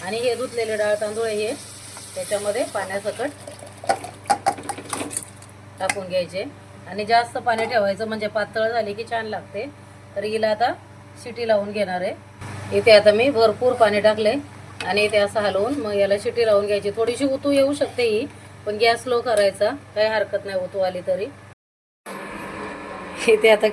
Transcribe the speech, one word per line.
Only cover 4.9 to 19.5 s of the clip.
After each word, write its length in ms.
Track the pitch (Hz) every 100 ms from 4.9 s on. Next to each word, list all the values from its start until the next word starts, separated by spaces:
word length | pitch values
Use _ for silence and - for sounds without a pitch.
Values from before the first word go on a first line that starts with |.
| - - - - - - - - -
टाकून 280 | 190 202 185
घ्यायचे 360 | 180 170 180 269 - - - -
आणि 180 | 190 208
जास्त 320 | 233 240 254
पाणी 280 | 240 220 226
ठेवायचं, 420 | 240 202 196 220
म्हणजे 200 | 220 208
पातळ 440 | 214 208 226 220
झाली 220 | 233 208
की 100 | 202 226
छान 140 | 226 220
लागते. 400 | 196 - 202 277 - - - - -
तर 80 |
हिला 260 | 214 220 214
आता 240 | 214 247 359 - - - -
शिटी 240 | 247 226 233
लावून 240 | 208 202
घेणार 300 | 208 190 180
आहे. 120 | 190 330 - - - - - 196
इथे 140 | 202
आता 200 | 214 208
मी 180 | 208 262
भरपूर 440 | 226 226 202 254
पाणी 280 | 254 220 208
टाकले 320 | 208 214 214 277 294 - - - 185
आणि 180 | 196
इथे 140 | 208 208
असं 220 | 202 214
हलवून 340 | 208 190 220
मग 200 | 285 214
याला 220 | 202 196 202
शिटी 220 | 233 233 226
लावून 200 | 208 202
घ्यायची. 260 | 202 202
थोडीशी 340 | 202 226 240 277
उतू 260 | 269 285
येऊ 220 | 285 269
शकते 300 | 285 247 -
ही, 220 | 240 214 277 - - - -
पण 100 | 208
गॅस 280 | 233 233
स्लो 180 | 254 240
करायचा, 480 | 240 208 202